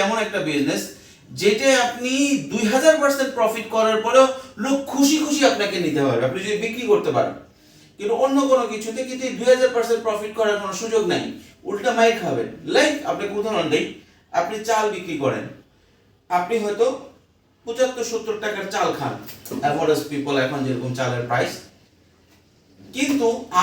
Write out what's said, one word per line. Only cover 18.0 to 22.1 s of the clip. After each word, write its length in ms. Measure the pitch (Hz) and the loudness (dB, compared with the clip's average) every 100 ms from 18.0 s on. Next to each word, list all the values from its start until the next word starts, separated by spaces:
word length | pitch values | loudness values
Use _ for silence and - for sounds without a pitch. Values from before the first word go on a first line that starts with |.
| 226 | -4
সত্তর 260 | 226 220 208 | -4 -4 -4
টাকার 220 | 214 196 185 | -4 -6 -4
চাল 140 | 165 170 147 | -2 0 -2
খান, 160 | 131 - - - - - | -6 -8 -14 -16 -10 -2
অ্যাভারেজ 380 | 147 151 156 147 - | -2 0 2 2 0
পিপল 240 | 143 143 135 | -6 -2 0
এখন 140 | 127 135 127 | 0 -2 -4
যেরকম 240 | 123 127 127 | -4 -4 -4
চালের 240 | 127 120 120 | -2 -4 -2
প্রাইস, 260 | 120 - - - _ _ _ _ | -2 -2 -6 -18 _ _ _ _